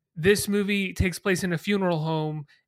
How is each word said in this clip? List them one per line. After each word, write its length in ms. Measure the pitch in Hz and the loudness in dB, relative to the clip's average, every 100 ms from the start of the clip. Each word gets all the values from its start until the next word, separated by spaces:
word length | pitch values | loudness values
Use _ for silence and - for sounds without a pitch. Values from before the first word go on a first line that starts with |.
| _ | _
this 320 | - 170 202 208 | 0 2 4 2
movie 460 | 202 202 202 190 | 0 0 0 -2
takes 260 | 180 196 170 | 0 0 0
place 240 | 202 175 | -2 0
in 100 | 185 | 0
a 60 | 165 | -2
funeral 400 | - 202 185 165 | 0 0 2 0
home, 480 | 156 160 156 151 147 _ | 0 -2 -2 -6 -10 _